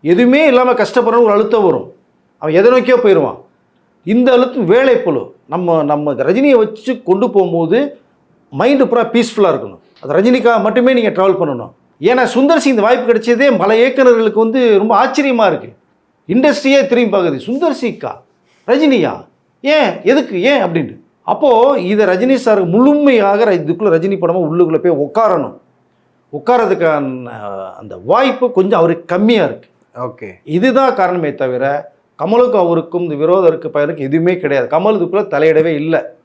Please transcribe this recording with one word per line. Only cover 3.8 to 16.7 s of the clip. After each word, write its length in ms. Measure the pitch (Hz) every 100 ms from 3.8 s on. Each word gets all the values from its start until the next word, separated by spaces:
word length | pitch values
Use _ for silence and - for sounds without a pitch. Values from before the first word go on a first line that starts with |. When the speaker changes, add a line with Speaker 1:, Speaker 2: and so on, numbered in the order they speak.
| _ _
Speaker 1:
இந்த 280 | 170 220 247
அழுத்தம் 380 | 247 254 269 190
வேலைப்பளு. 640 | 233 269 233 185 135 95 _ _
நம்ம, 380 | 160 175 165
நம்ம 300 | 147 147 147
ரஜினியை 380 | 127 135 202 285
வச்சு 520 | 247 214 - - 254
கொண்டு 260 | - 190 202
போகும்போது 720 | 196 180 165 160 226 285 - _ _ _ _ _ 135
மைண்டு 260 | 226 285 254
பூரா 200 | 233 226
பீஸ்ஃபுல்லா 500 | 233 226 - 185 135
இருக்கணும். 240 | 107 - _ _
அது 120 | 135
ரஜினிக்காக 480 | 156 220 254 226 226
மட்டுமே 320 | 208 220 247
நீங்க 160 | 247 214
டிராவல் 300 | 180 190 185
பண்ணணும். 320 | 160 123 101 _ _ _
ஏன்னா 240 | 160 247 247
சுந்தர் 220 | 247 285 320
சி 140 | 285
இந்த 120 | 240
வாய்ப்பு 320 | 208 247 247
கிடைச்சதே 440 | 233 226 233 277 240
பல 160 | 190 220
இயக்குனர்களுக்கு 640 | 254 262 254 233 220 202
வந்து 380 | 226 254 240 202
ரொம்ப 280 | 220 208 262
ஆச்சரியமா 420 | 285 277 240 202
இருக்கு. 260 | 151 - - _ _ _ _ -
இண்டஸ்ட்ரியே 600 | 214 294 - 269